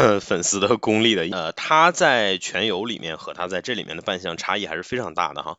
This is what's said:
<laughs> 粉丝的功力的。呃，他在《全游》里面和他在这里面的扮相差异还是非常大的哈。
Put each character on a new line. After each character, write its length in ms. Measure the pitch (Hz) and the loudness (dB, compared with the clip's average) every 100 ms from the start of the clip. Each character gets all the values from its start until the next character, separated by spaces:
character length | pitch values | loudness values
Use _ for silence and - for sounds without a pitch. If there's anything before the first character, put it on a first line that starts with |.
| 127 | 6
<laughs> 160 | 101 | 6
粉 220 | - 92 | 2 0
丝 160 | 87 98 | 0 2
的 180 | 101 113 | 2 2
功 260 | - 107 | 2 4
力 120 | 113 98 | 4 2
的。 120 | 82 | 0
呃， 200 | 92 82 | -4 -6
他 380 | - - 156 170 | -6 2 4 4
在 440 | 175 160 123 101 92 | 4 4 4 2 0
《全 280 | - 92 110 | -4 -2 -2
游》 140 | 92 117 | -2 -4
里 120 | 107 | -8
面 180 | 82 78 | -8 -10
和 160 | - | -10
他 140 | 80 90 | -8 -4
在 140 | 92 | -4
这 120 | 127 | -4
里 100 | 110 | -6
面 120 | - 80 | -8 -8
的 80 | |
扮 160 | 104 90 | -6 -6
相 180 | 90 82 | -6 -6
差 200 | - 101 | -4 -4
异 100 | 87 | -4
还 80 | 82 | -6
是 80 | |
非 140 | - 127 | -6 -6
常 180 | 95 80 | -4 -2
大 180 | 80 | -4
的 80 | 71 | -4
哈。 120 | 76 | -10